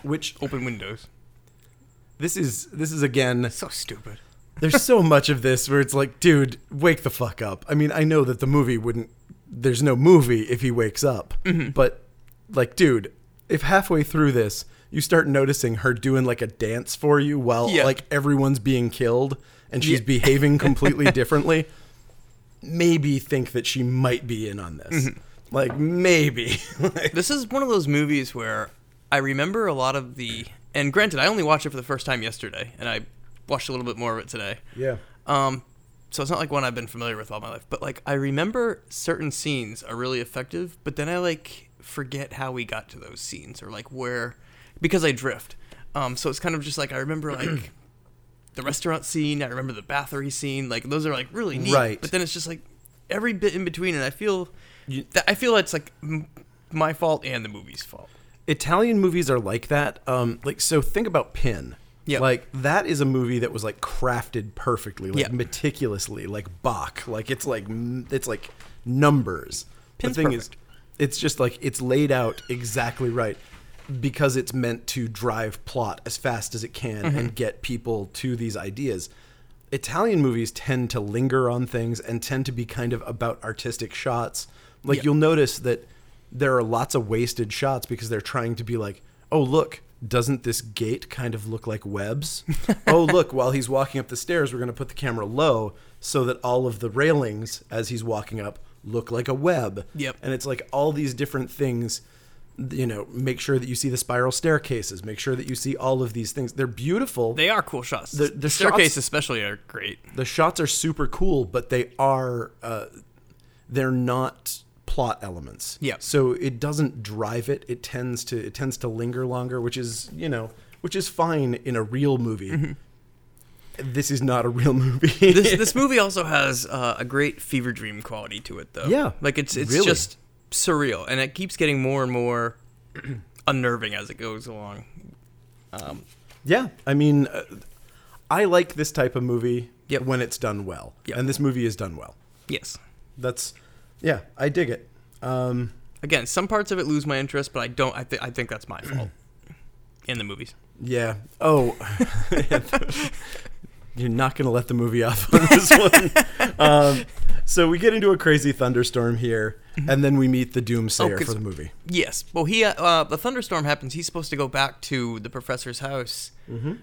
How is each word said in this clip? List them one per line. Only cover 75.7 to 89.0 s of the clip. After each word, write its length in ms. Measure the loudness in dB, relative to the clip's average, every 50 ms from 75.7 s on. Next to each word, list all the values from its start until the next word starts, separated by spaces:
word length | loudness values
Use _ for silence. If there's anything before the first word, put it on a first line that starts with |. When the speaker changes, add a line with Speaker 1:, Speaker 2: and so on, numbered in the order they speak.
| -4 -4 -4 -4 -4 -8 -10
Speaker 1:
as 120 | -10 -8 -6
fast 380 | -4 -4 -4 -4 -6 -6 -8
as 80 | -8 -10
it 100 | -10 -10
can 300 | -8 -8 -6 -6 -4 -2
Speaker 2:
Mm-hmm. 120 | -2 -2 0
Speaker 1:
and 180 | -2 -4 -4
get 260 | -4 -4 -4 -4 -6
people 480 | -8 -6 -6 -6 -4 -4 -4 -4 -4 -8 -10
to 220 | -8 -6 -4 -4
these 200 | -4 -4 -6 -6 -8
ideas. 520 | -8 -10 -8 -6 -4 -4 -4 -4 -6 -10 -14 -18 -20 -20 -20 -20 -20 -20 -20 -20 -12 -8
Italian 500 | -8 -6 -6 -4 -2 0 2 2 4 4
movies 300 | 4 4 2 0 -2 -4
tend 380 | -6 -8 -4 -2 -2 -2 -2 -2
to 80 | -4 -4
linger 500 | -4 -4 -2 0 0 2 2 2 2 2
on 160 | 0 0 -2 -2
things 320 | -4 -4 -2 -2 -4 -6
and 220 | -6 -6 -6 -6
tend 240 | -4 -4 -4 -4 -4
to 60 | -4
be 140 | -4 -6 -6
kind 280 | -8 -6 -6 -4 -2 -4
of 100 | -4 -6
about 380 | -8 -8 -4 -4 -4 -4 -6 -6
artistic 500 | -8 -8 -8 -6 -8 -6 -6 -8 -10 -8
shots. 540 | -6 -4 -2 -2 -2 -2 -4 -6 -10 -12 -12 -16 -20 -20 -20 -20 _ -4
Like, 140 | -2 0 0
Speaker 2:
Yeah. 60 | 2
Speaker 1:
you'll 80 | 2 4
notice 440 | 4 6 6 6 4 4 2 0 -2
that 280 | -2 -2 -2 -2 -4 -12 -20 -20 -20 -20 -20 -20 -20 -12
there 240 | -6 -2 0 2 2
are 80 | 2 2
lots 320 | 2 0 0 0 0 -2
of 120 | -2 -2 0
wasted 420 | 0 0 0 0 -2 -4 -4 -6
shots 340 | -4 -2 -2 -2 -2 -2 -4
because 240 | -6 -8 -8 -6 -6
they're 120 | -6 -6
trying 340 | -6 -6 -6 -4 -4 -4 -4
to 80 | -6 -6
be 140 | -4 -4 -4
like, 240 | -4 -6 -8 -12